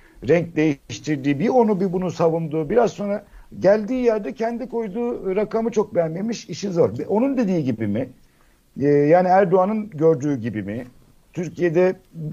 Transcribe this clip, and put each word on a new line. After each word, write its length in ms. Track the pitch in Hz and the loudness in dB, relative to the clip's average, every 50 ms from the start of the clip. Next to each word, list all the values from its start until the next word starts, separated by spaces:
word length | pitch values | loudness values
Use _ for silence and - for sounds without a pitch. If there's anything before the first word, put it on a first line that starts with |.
| - - _ - - 113 | -20 -20 _ -8 0 2
renk 280 | 156 175 165 170 - | 2 2 2 0 0
değiştirdiği, 840 | 151 156 160 143 139 _ - 110 - - 151 156 139 131 143 143 135 | 0 2 2 0 -2 _ -12 -14 -10 -6 -4 -4 -2 -2 -2 0 0
bir 80 | 180 240 | 0 2
onu 320 | 262 254 226 214 208 175 | 2 4 4 2 2 0
bir 120 | 196 190 | 0 -2
bunu 180 | 170 185 185 180 | -2 -2 -4 -4
savunduğu, 600 | - - 180 165 160 170 165 151 143 160 156 143 | -2 0 0 0 0 0 -4 -4 -4 -4 -4 0
biraz 200 | 214 233 233 190 | 2 2 2 2
sonra 340 | - - 208 202 202 208 - - - - - - - - | -2 -4 -6 -6 -6 -6 -8 -14 -20 -20 -20 -20 -8 0
geldiği 440 | 101 180 208 220 214 196 262 254 247 | 2 2 2 2 0 -2 -4 0 2
yerde 300 | 233 220 214 202 - 233 | 2 0 0 -2 -6 -6
kendi 340 | - 220 226 240 226 262 - | -6 -4 -4 -4 -6 -8 -6
koyduğu 680 | - 233 226 208 175 233 240 240 240 202 - 190 185 | -6 -6 -6 -6 -6 -6 -4 -4 -6 -6 -6 -4 -2
rakamı 340 | 214 214 208 - 226 226 226 | -2 -2 -2 -2 -2 -2 0
çok 240 | 226 220 202 - - | -2 -2 -2 0 0
beğenmemiş, 540 | 175 165 160 160 180 202 226 226 - - - | -2 -2 -2 -4 -6 -6 -6 -6 -8 -8 -10
işi 220 | 170 - 196 202 | -10 -8 -6 -2
zor. 200 | 175 170 143 104 101 123 - - | 0 2 2 2 0 -4 -4 -2
Onun 280 | 190 208 247 277 277 | 0 0 2 2 0
dediği 280 | 254 240 185 190 170 139 | 0 0 0 0 0 0
gibi 220 | 127 117 104 113 | -2 -2 -2 -2
mi? 220 | 101 101 107 131 - - _ _ _ _ _ _ _ _ _ _ _ _ - | -2 -2 -2 -4 -6 -10 _ _ _ _ _ _ _ _ _ _ _ _ -2
Ee, 60 | 127 143 | 2 4
yani 400 | 147 143 143 147 165 180 185 180 | 4 4 6 6 6 6 6 6
Erdoğan'ın 640 | 180 190 208 175 180 190 185 196 220 220 214 214 | 6 6 6 6 4 4 4 2 0 -4 -6 -8
gördüğü 460 | - 143 156 165 165 135 131 151 143 123 | -4 2 4 4 4 2 0 -4 -4 -4
gibi 220 | 110 117 98 110 | -4 -6 -6 -6
mi? 240 | 98 98 104 123 - - - - - _ _ _ _ _ | -6 -6 -8 -8 -10 -14 -18 -20 -20 _ _ _ _ _
Türkiye'de 640 | - 170 180 156 - - 170 175 156 170 180 185 190 - _ _ - 165 156 151 | -10 -8 -8 -8 -4 -2 0 2 2 4 2 2 0 -2 _ _ -14 -12 -10 -10